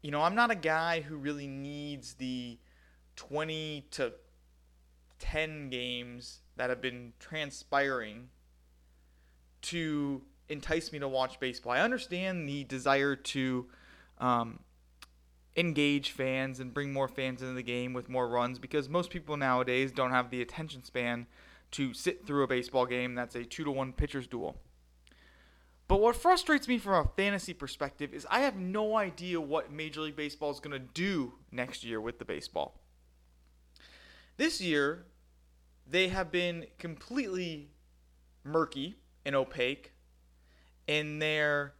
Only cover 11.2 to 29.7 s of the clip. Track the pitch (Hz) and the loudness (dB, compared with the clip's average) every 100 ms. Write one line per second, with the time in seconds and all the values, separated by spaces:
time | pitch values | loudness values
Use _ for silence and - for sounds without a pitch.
11.2 | 127 - 131 120 120 123 208 247 - 180 | 0 0 -4 -4 0 2 2 0 -4 -4
12.2 | 190 185 147 143 139 135 135 139 139 135 | -2 -2 -4 -4 -4 -2 4 6 4 0
13.2 | - 139 131 127 123 - - - - - | -2 0 0 0 -4 -16 -20 -20 -20 -2
14.2 | 127 120 117 - - _ _ _ - _ | 2 2 2 -6 -18 _ _ _ -20 _
15.2 | _ _ _ - 170 147 143 143 139 - | _ _ _ 0 2 4 4 4 0 -2
16.2 | 131 131 135 127 127 120 143 139 135 131 | 0 0 -2 -4 -6 -4 -2 0 0 0
17.2 | 131 127 131 127 123 123 127 127 117 127 | -4 -4 -6 -6 -4 -2 -2 -4 -4 0
18.2 | 123 120 123 127 - 151 131 170 180 180 | 2 2 0 -2 -2 -2 0 0 0 -6
19.2 | 151 147 135 127 127 127 135 131 127 127 | -6 0 4 4 4 2 2 2 2 4
20.2 | 123 127 117 - 156 139 - 127 120 120 | 2 -2 -6 -6 -10 -10 -8 -2 -2 -2
21.2 | 120 - - - _ - 135 113 180 175 | -6 -18 -20 -20 _ -2 -2 0 -2 -2
22.2 | - 143 135 127 123 135 123 123 127 123 | -2 2 4 2 2 2 2 2 -2 -4
23.2 | 120 123 120 - 151 135 131 127 147 139 | -4 -6 -8 -4 -2 -2 -2 0 0 0
24.2 | 123 120 82 69 - - _ _ - - | -6 -6 -6 -8 -18 -20 _ _ -20 -20
25.2 | - - - _ _ _ _ 196 220 233 | -20 -20 -20 _ _ _ _ 6 6 6
26.2 | 349 359 - 294 - 247 202 185 151 - | 6 6 6 4 4 0 4 4 4 2
27.2 | 196 202 - 175 139 - 143 - 143 143 | 2 2 -4 -8 -8 -4 -6 -4 -6 -6
28.2 | 139 233 277 196 180 208 214 220 196 - | 0 4 4 0 -2 0 2 2 0 -4
29.2 | 180 170 147 156 139 | -2 -2 2 0 0